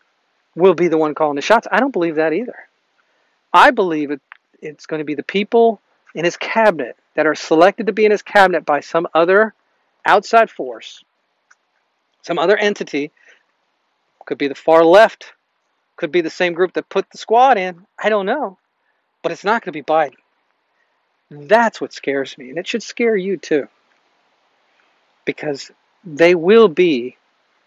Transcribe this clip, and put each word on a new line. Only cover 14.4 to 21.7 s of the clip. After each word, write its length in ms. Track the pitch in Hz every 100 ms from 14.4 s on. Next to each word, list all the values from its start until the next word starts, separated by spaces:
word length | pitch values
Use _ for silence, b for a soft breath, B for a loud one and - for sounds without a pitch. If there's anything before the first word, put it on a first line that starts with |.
| 143
the 60 |
far 300 | 135 - 160
left, 480 | 165 196 220 - - _ _ _ _ _ _ -
could 160 | 165
be 80 | 175
the 100 | 160
same 220 | - 180
group 200 | 170 185
that 140 | 156 -
put 220 | 196 -
the 80 | -
squad 400 | - 226 269 214
in, 280 | 185 175 202 -
I 100 | 208
don't 180 | 214 190
know, 320 | 294 214 185 _ _ _ _ _ _
but 100 | 165
it's 120 | 160
not 180 | 190 226
gonna 100 | 185
be 100 | 151
Biden. 340 | 139 160 139 _ _ _ _ _ _ _ _ _ _ _ _
That's 500 | 147 147 220 226